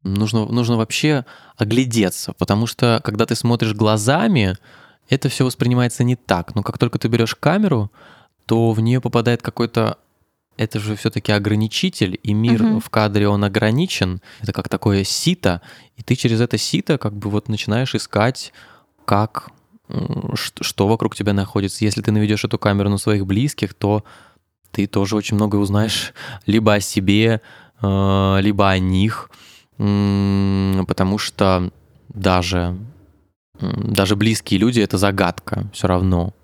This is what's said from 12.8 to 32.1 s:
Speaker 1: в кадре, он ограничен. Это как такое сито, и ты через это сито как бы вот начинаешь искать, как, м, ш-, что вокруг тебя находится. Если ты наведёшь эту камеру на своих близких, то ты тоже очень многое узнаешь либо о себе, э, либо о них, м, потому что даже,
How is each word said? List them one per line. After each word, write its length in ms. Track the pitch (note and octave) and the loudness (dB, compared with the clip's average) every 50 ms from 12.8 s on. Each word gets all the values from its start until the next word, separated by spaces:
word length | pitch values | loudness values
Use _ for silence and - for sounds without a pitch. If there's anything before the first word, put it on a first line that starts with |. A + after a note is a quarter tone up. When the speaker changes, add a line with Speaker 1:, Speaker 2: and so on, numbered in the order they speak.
Speaker 1:
в 80 | A3 - | -2 -2
кадре, 360 | - A2 G#2+ G#2+ G2 G#2 G2+ | -2 0 0 2 2 2 2
он 160 | G2+ G2+ G2+ G#2 | 2 2 2 0
ограничен. 760 | G#2 F#2+ G#2 G#2+ G#2+ A2 C3+ F3 F#3 - - - F#2 F2+ F#2 _ - - - | 0 0 0 0 2 2 2 0 -2 -2 -2 -2 -2 -2 -6 _ -16 -16 -10
Это 120 | - - - | -8 -6 -6
как 160 | - F#2 - | -6 -4 -4
такое 340 | - - - G#2+ G2+ G2 F#2+ | -4 0 2 2 2 2 0
сито, 580 | - - - - E3+ F3+ - - F#2+ F2 F2 - - - - - _ _ | 0 -4 -2 0 0 0 0 0 -2 -2 -2 -6 -16 -20 -20 -20 _ _
и 60 | - - | -20 -4
ты 120 | - B2 | -4 -2
через 260 | - - B2 A2+ A2 | 0 0 0 2 2
это 160 | A#2+ A#2+ - G#2+ | 0 0 0 -4
сито 400 | - - - F3 G3 - D#3+ C3 | -4 -2 -4 -4 -2 -2 -2 -2
как 140 | - G#2+ G2+ | -2 -6 -8
бы 180 | G#2 G2+ G#2 | -6 -6 -4
вот 180 | G2+ G#2 - - | -4 -4 -4 -4
начинаешь 460 | A2 G2+ - - G#2 A#2 C3 C3 - | -6 -6 -2 -2 -2 -2 -2 -2 -4
искать, 580 | A2 - - - G#2 G#2+ B2 C3 - - - _ - - - - _ _ _ _ _ _ | -6 -6 -2 0 0 2 2 0 -4 -12 -16 _ -20 -20 -20 -20 _ _ _ _ _ _
как, 440 | - G2+ G2+ G#2+ A2 _ - - - _ _ _ _ _ _ _ _ | 0 0 0 0 0 _ -10 -12 -12 _ _ _ _ _ _ _ _
м, 460 | - - - - - - - - - | -6 -6 -6 -4 -6 -6 -6 -6 -6
ш-, 160 | A2 - - _ - | -6 -6 -8 _ -8
что 260 | - - - - G2+ | -8 -8 -2 0 2
вокруг 280 | G2+ A2 A2+ - G#2+ - | 2 2 2 0 -4 -4
тебя 180 | - G2+ G2+ G2+ | -2 -2 0 0
находится. 500 | G2+ G2 - - G#2 G2 G2 - - G#2+ | 0 -2 -2 -2 -2 -2 -2 -2 -2 -2
Если 180 | G#2+ G2+ A2+ G#2 | -2 -2 0 -2
ты 80 | - | 0
наведёшь 340 | G#2 G#2 G#2+ G#2 G#2+ G#2 - | 2 2 2 2 0 0 0
эту 140 | G2+ - - | -4 -4 0
камеру 300 | - G#2 G2+ G2+ G2+ G2+ | 0 2 2 2 2 2
на 100 | G2+ F#2+ | 0 0
своих 260 | - A2 G#2+ G2+ G2 | 0 0 0 0 0
близких, 480 | F#2 G2 G#2+ C3 D3 - - - G2 - | 0 0 0 0 -2 -2 -4 -6 -6 -4
то 300 | _ - G2+ G#2 G#2+ - - - - - _ _ _ _ _ _ _ _ _ | _ 0 0 0 0 -2 -6 -20 -20 -20 _ _ _ _ _ _ _ _ _
ты 140 | - - G2 | -4 -4 -4
тоже 300 | G2+ - G#2+ G2 G2 A2 | 0 0 -2 0 0 0
очень 200 | G#2+ G2+ - A2 | -2 -2 0 0
многое 220 | G#2 G#2+ G#2 G2 G2+ | 0 0 2 2 0
узнаешь 540 | G2+ G2 G2 G#2 G#2+ A2 G2+ - - - - - - - - - - | 0 2 2 0 0 0 -2 -4 -6 -8 -12 -14 -16 -16 -16 -8 -2
либо 300 | - G2+ A2 A2 G#2+ G#2 | 2 2 4 4 4 4
о 40 | G#2 | 4
себе, 600 | G2 - - - F#2+ F#2 G2 G#2 A2 A2+ A2+ G#2+ - - - - - - _ _ | 0 -2 -4 -2 0 2 2 4 4 2 2 0 -4 -12 -20 -20 -20 -20 _ _
э, 560 | G#2 G2 G2 G2 G2 G2 G2 G2 G2 G2 G2 G2 | -2 0 2 2 2 2 2 2 2 2 2 2
либо 280 | G2 G#2 G#2 G2 G2+ G2 | 2 2 2 2 2 2
о 80 | F#2+ | 2
них, 540 | F#2 F#2 F#2 F#2+ F#2 G2 A2 A2 - - - - - - - - - _ _ _ - | 2 0 0 2 2 2 0 -2 -6 -12 -16 -20 -20 -20 -20 -20 -20 _ _ _ -4
м, 1040 | G#2 G2+ G2+ G2+ G2+ G2+ G2 G2 G2 G2 G2 G2 G2 G2 G2 F#2+ F#2+ F#2+ F#2+ F#2+ F#2 | 0 0 2 2 2 2 2 2 2 2 2 2 0 0 0 0 0 0 0 0 0
потому 300 | - - - F#2+ F#2+ G2 | -2 -2 -2 0 0 0
что 540 | G#2 - - - - G#2 F#2+ F#2 F2+ F2+ F#2 - - _ _ _ _ _ | -2 -4 -8 -2 0 2 2 2 2 0 -4 -8 -12 _ _ _ _ _
даже, 680 | _ | _